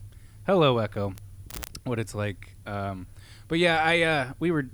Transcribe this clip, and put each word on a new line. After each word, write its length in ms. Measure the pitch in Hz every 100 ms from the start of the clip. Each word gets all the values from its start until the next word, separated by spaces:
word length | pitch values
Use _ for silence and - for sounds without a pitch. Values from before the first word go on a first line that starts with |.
| - - - - -
Hello, 320 | 190 147 120
Echo. 380 | 104 - 101 95 - - - - - - -
What 120 | 117
it's 140 | 107
like. 420 | 104 104 95 - - -
Um, 400 | 101 98 95 92 - - - -
but 100 | 165
yeah, 220 | 175 165
I, 180 | 156 170
uh, 300 | 165 156 127 139
we 120 | 165
were, 180 | 160 131